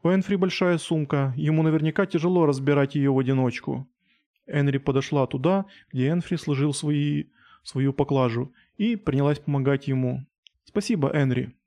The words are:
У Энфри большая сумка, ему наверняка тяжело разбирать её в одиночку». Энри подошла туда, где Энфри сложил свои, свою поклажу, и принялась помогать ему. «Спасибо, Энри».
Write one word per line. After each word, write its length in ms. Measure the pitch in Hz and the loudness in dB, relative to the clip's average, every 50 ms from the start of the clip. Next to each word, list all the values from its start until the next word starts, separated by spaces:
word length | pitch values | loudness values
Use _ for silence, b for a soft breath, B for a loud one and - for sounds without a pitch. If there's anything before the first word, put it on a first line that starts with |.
У 80 | - 170 | 2 2
Энфри 260 | 185 196 180 - 202 | 2 2 0 0 0
большая 400 | 185 190 185 - - 185 180 175 | 0 0 0 0 0 2 2 2
сумка, 560 | 160 - - 165 156 151 139 - 143 139 135 123 | 0 0 -2 -2 -2 0 0 0 0 0 -2 -2
ему 260 | 139 151 147 156 156 | -2 0 0 2 2
наверняка 420 | 160 160 156 160 151 160 156 - 196 | 2 2 2 2 0 0 0 0 -2
тяжело 400 | 190 - 165 151 180 185 175 165 | 0 0 0 0 2 2 4 4
разбирать 500 | 147 139 131 135 143 143 143 139 139 - | 4 2 0 0 2 4 4 2 2 0
её 180 | 147 139 139 135 | 0 2 2 2
в 40 | 131 | 2
одиночку». 680 | 127 123 135 131 131 123 113 - - - 135 131 139 _ _ _ _ _ _ _ _ _ _ _ _ | 2 2 2 2 0 0 -2 -4 -8 -8 -8 -8 -10 _ _ _ _ _ _ _ _ _ _ _ _
Энри 300 | - - 147 143 139 135 | -6 -2 0 0 2 0
подошла 500 | 135 - - 131 139 135 - 151 143 131 | 0 -2 0 0 0 -2 0 0 0 0
туда, 380 | 123 - 135 127 170 190 196 196 B B B B B | 0 -2 -2 0 0 0 0 -2 B B B B B
где 200 | - 127 127 139 | -4 -2 0 0
Энфри 260 | 165 175 165 - 180 | 0 -2 -2 -4 -6
сложил 380 | 160 - 151 143 131 143 151 139 | -6 -2 -4 -2 0 0 -2 -2
свои, 500 | - - 147 151 147 143 147 147 147 147 b b b b b b b | -2 -2 -2 -2 0 0 0 -2 -4 -6 b b b b b b b
свою 320 | b - - 131 135 139 139 | b -8 -4 0 0 0 0
поклажу, 580 | - 147 - 139 135 127 120 113 120 131 139 b b b b b | 0 -2 0 2 2 2 2 0 -2 -6 -6 b b b b b
и 180 | - 208 233 233 | -4 -2 -2 -2
принялась 440 | 208 - - - 139 143 147 151 143 | -2 -2 -2 0 2 2 2 0 -2
помогать 500 | - - 143 139 131 139 143 139 143 143 | -2 -2 -2 0 2 0 0 0 -2 -2
ему. 380 | 131 131 127 123 127 131 135 _ _ _ _ - _ _ _ | -2 -2 -2 -2 -4 -6 -10 _ _ _ _ -20 _ _ _
«Спасибо, 460 | - _ 208 202 - 233 170 135 139 - | -6 _ -6 -2 -2 -2 0 0 0 2
Энри». 420 | 151 139 131 123 123 127 123 - _ _ | 0 0 2 0 -2 -4 -6 -10 _ _